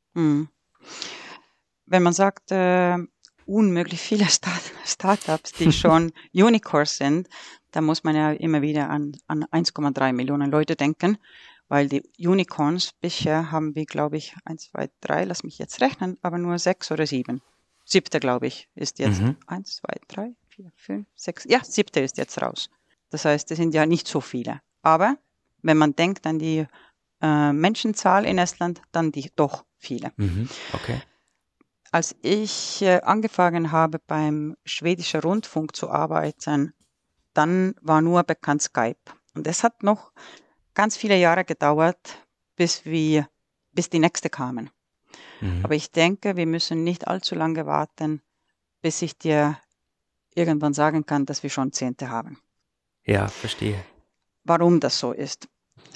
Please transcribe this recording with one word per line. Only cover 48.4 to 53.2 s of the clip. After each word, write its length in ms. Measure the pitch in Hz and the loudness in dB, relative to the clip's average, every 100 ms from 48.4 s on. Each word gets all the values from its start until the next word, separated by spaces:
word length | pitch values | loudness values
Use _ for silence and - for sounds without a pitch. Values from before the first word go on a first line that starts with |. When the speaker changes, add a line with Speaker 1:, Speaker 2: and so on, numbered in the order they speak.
| _ _ _ _ | _ _ _ _
Speaker 1:
bis 220 | 165 - | -6 -4
ich 160 | 165 - | -6 -4
dir 400 | 160 151 147 151 _ _ _ _ _ _ _ | 0 2 2 -2 _ _ _ _ _ _ _
irgendwann 380 | 175 165 151 147 | -2 0 2 0
sagen 320 | 143 151 156 | 2 0 0
kann, 220 | 151 143 139 | -2 -2 -2
dass 160 | 143 | -6
wir 80 | 139 | -6
schon 220 | - 131 | -4 -4
Zehnte 360 | - 127 123 123 | -4 -6 -6 -8
haben. 320 | 117 - - _ _ _ _ _ _ | -8 -10 -14 _ _ _ _ _ _
Speaker 2:
Ja, 240 | - 98 | -2 0